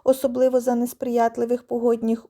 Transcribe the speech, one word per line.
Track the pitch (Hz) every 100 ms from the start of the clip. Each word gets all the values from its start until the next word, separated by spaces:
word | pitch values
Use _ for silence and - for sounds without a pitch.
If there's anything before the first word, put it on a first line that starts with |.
особливо | 262 262 262 247 254 247
за | 240
несприятливих | 240 240 - 254 240 233 233 233 247 -
погодних | 240 233 233 226 226 -